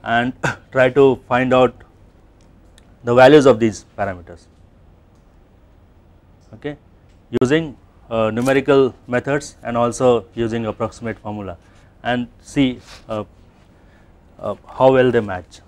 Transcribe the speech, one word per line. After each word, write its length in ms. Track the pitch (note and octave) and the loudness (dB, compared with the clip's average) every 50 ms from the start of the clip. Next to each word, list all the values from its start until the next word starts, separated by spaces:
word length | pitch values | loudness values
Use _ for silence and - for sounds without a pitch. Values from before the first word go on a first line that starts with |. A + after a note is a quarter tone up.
| - | -6
and 280 | G#2+ A#2 A#2+ A#2+ B2+ - - - - | -2 -2 -2 -2 -4 -8 -6 -8 -8
<coughs> 200 | - - _ _ | -8 -8 _ _
try 180 | - C3+ B2+ B2+ | 0 0 0 2
to 280 | B2+ C#3+ C#3 C3+ B2 - - _ | 2 2 2 2 2 -2 -6 _
find 260 | B2+ B2 B2+ B2+ B2+ | -4 -2 0 0 2
out 200 | C3 B2+ A#2+ - - - _ _ _ - _ _ _ _ _ _ _ _ _ _ _ _ _ _ - _ _ _ _ - | 2 2 0 -2 -8 -20 _ _ _ -20 _ _ _ _ _ _ _ _ _ _ _ _ _ _ -20 _ _ _ _ -4
the 100 | A#2+ A#2+ | 0 4
values 320 | B2+ C3 C3+ D3 D3+ C3 | 6 8 8 8 8 6
of 120 | C3+ A#2 A2 | 6 4 4
these 260 | A#2 A2+ G2+ - - _ _ - | 0 -4 -4 -6 -18 _ _ -8
parameters, 480 | G2+ G2+ F#2 F2 E2+ - E2+ - _ _ _ _ _ _ _ _ _ _ _ _ _ _ _ _ _ _ _ _ _ _ _ _ _ _ _ _ _ _ _ _ _ _ _ _ _ _ _ _ _ _ A2+ | -8 -8 -8 -12 -18 -20 -20 -20 _ _ _ _ _ _ _ _ _ _ _ _ _ _ _ _ _ _ _ _ _ _ _ _ _ _ _ _ _ _ _ _ _ _ _ _ _ _ _ _ _ _ -20
okay, 220 | G#2+ - D3 D3 - _ _ _ _ _ _ _ _ _ _ A2+ - | -14 -14 -14 -14 -14 _ _ _ _ _ _ _ _ _ _ -2 -2
using, 360 | - B2 D3 E3 E3 D3 A2+ _ _ _ _ _ _ - | 0 2 0 -2 -2 -6 -14 _ _ _ _ _ _ -8
uh, 200 | A#2 A2+ A2 A2 | -4 -2 -2 -2
numerical 640 | G#2+ A#2 B2 C3+ C3+ C#3 C3 D3 C#3 C#3 C3+ A#2+ - - _ | -2 -2 -2 0 0 0 0 2 2 2 2 0 -2 -10 _
methods 500 | - B2+ B2 - C#3 C#3 D3 - - - _ | -6 -6 -6 -4 -4 -6 -6 -8 -12 -20 _
and 160 | - A#2 A#2+ A#2 | -12 -8 -4 -2
also 480 | A#2+ A#2+ A2+ - C3 B2+ A#2+ A2+ - - - | -2 -2 -2 0 0 2 2 0 -2 -8 -8
using 320 | A2+ A#2 A2 A2+ A#2 A2+ | -6 -6 -4 -4 -6 -6
approximate 520 | G#2+ G2+ - A#2 G#2 - - A#2 A2+ G#2 - | -8 -6 -8 -8 -10 -10 -12 -12 -12 -12 -10
formula, 380 | _ G#2+ G#2 G#2 G2+ F#2+ E2+ - _ _ _ _ - _ _ _ | _ -14 -12 -12 -12 -14 -16 -18 _ _ _ _ -20 _ _ _
and 260 | - A#2 B2 B2 A#2+ A#2 _ _ | -6 -6 -6 -6 -6 -10 _ _
see, 380 | _ - - D3 C#3 B2+ B2 A2+ - - - - - - | _ -8 -2 -2 -2 -2 -2 -8 -18 -20 -20 -20 -14 -10
uh, 160 | A2+ G#2+ G2+ - _ - - - _ _ _ _ _ _ _ _ _ _ _ _ _ _ _ _ _ - | -10 -10 -10 -12 _ -20 -20 -20 _ _ _ _ _ _ _ _ _ _ _ _ _ _ _ _ _ -12
uh, 160 | - G#2 G2+ - _ - | -12 -12 -12 -12 _ -20
how 240 | - - C3 C3+ | -4 2 2 4
well 180 | C3 C3 B2+ B2+ | 4 4 2 2
they 100 | A#2+ A#2 | 2 0
match 400 | G#2+ G2+ F#2 F2+ F2 _ - - _ | -2 -4 -10 -12 -14 _ -20 -20 _